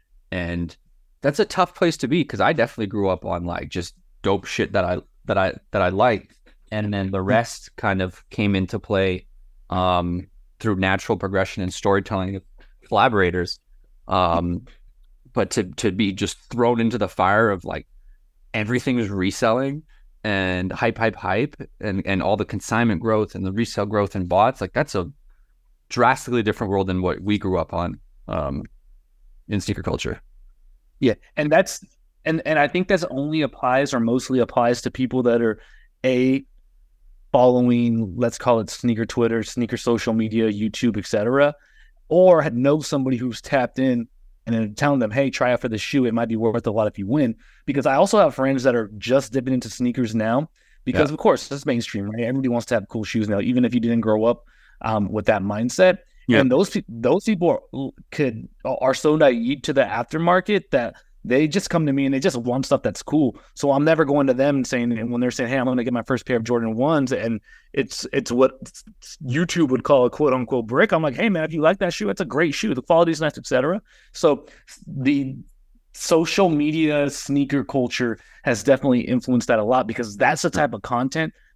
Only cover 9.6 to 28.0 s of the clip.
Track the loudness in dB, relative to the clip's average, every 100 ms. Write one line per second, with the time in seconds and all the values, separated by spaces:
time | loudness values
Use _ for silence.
9.6 | -6 -2 0 0 0 -4 -8 -18 -20 -8
10.6 | -2 0 0 0 -2 -4 -2 -2 -2 -4
11.6 | -8 -4 0 0 0 -4 -4 -8 -12 -20
12.6 | -20 _ -4 2 2 4 2 0 -4 -8
13.6 | _ -20 _ -20 -4 0 2 0 -2 -6
14.6 | -8 -20 -20 _ -20 -20 _ -4 -2 -2
15.6 | -6 -2 -4 0 -2 -2 -6 -6 -10 0
16.6 | 0 2 0 0 -4 0 2 4 2 0
17.6 | -6 -10 -12 -20 -20 -20 _ _ _ -6
18.6 | -2 -2 -2 -2 -2 -2 -2 0 0 0
19.6 | -2 -6 -12 -20 -20 _ -4 0 0 -2
20.6 | -4 -2 -2 0 -2 -2 -4 -2 -2 -6
21.6 | -18 -10 -6 -4 -2 -2 0 -2 -2 -6
22.6 | -4 0 0 0 0 0 -2 -4 -6 -4
23.6 | -4 -4 -2 0 -2 -2 0 2 2 0
24.6 | -6 -4 -2 -2 -6 -8 -20 -20 _ _
25.6 | _ _ -10 0 2 2 -2 -2 0 -2
26.6 | 0 0 0 0 -2 -2 -2 -2 0 -2
27.6 | -2 -4 -4 -6